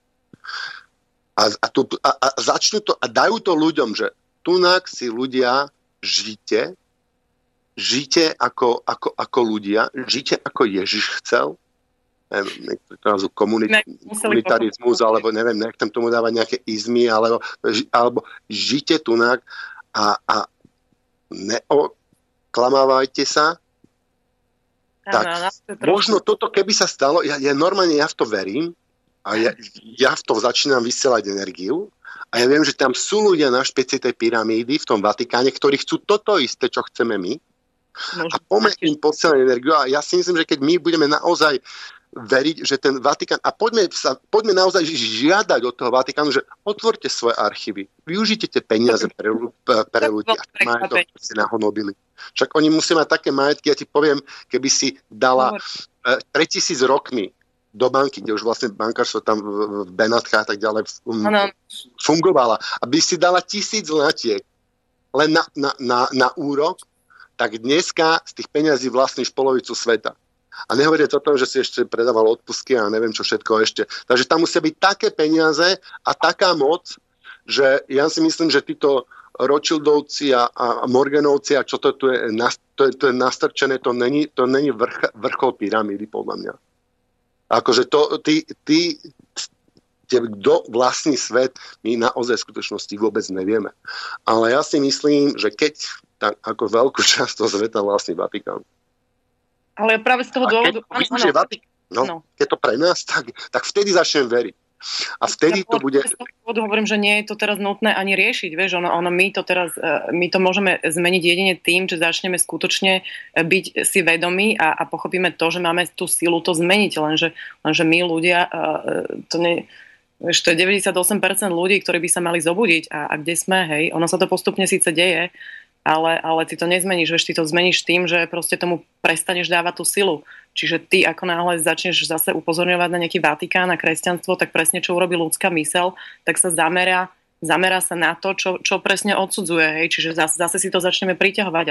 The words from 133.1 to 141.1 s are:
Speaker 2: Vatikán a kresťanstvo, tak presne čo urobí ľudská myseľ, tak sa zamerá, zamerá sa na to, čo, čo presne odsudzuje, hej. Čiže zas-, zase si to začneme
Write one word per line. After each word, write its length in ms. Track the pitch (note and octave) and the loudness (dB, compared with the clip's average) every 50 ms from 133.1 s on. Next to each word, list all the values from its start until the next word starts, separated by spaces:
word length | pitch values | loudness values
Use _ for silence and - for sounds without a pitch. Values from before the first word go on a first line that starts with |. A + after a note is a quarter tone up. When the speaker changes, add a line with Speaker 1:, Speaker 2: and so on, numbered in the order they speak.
| - F3+ | -2 0
Speaker 2:
Vatikán 540 | D#3+ D#3 - - - E3 - F#3 F3+ F3+ F3 | 0 0 0 -2 -4 -2 0 0 0 0 0
a 80 | D#3+ | 0
kresťanstvo, 560 | - E3 D#3+ - - F#3 F3+ E3 - - F3+ E3 | -2 -2 -2 -2 -2 -2 -2 -2 -2 -4 -2 -2
tak 160 | F3 - - | -2 -2 -2
presne 300 | E3+ E3 - - F3+ - | -2 -2 -2 -2 -4 -4
čo 100 | - F3+ | -2 -2
urobí 240 | F3 F#3 F3 F3+ E3+ | 0 0 0 0 -2
ľudská 320 | E3+ D#3+ - - - F#3+ | -2 -2 -2 -2 -2 -2
myseľ, 480 | E3+ D#3+ D3+ D3 - F3+ F3 F#3 F3+ - - - - - | 0 -2 -2 -2 0 0 0 -2 -2 -6 -14 -20 -20 -8
tak 160 | _ - E3 - | _ -2 0 0
sa 160 | - F#3 E3+ | 0 0 0
zamerá, 560 | D#3 D#3+ D#3+ F3 F3+ F3+ F#3 F#3 F3+ F#3 F#3 - _ _ _ _ _ | 0 2 2 2 2 2 2 0 0 -2 -4 -8 _ _ _ _ _
zamerá 400 | - D#3 D#3+ E3 F#3 F#3 F#3 F#3 | -4 -2 0 2 2 2 2 0
sa 160 | F3+ - F3+ E3+ | -2 -4 -2 0
na 160 | E3+ D#3 E3+ | 0 0 0
to, 240 | - - F#3+ F#3+ - | -2 -4 -4 -4 -2
čo, 240 | - F#3+ F3+ - | -4 -4 -4 -4
čo 160 | - - G3 F#3 | -4 -4 -4 -2
presne 400 | - - A3+ A3 - G#3 G3 - | 0 -2 -2 0 0 0 0 0
odsudzuje, 640 | F#3+ F#3+ - - F#3+ D#3+ E3+ E3 D#3+ D#3 D#3 D#3+ | -2 -2 -4 -6 -4 -2 0 2 2 2 0 0
hej. 60 | E3 D#3+ | -2 -2
Čiže 240 | - - D3+ E3 E3 | -2 -4 -4 -4 -2
zas-, 240 | E3 D#3 D#3 - - | -2 -2 0 0 -2
zase 240 | F3 E3+ - F#3+ | -2 -2 -2 -2
si 80 | F#3+ F#3+ | -2 -2
to 80 | E3+ F#3+ | 0 0
začneme 400 | E3+ F#3 F3+ - G3+ F#3+ | 0 0 0 0 -2 -2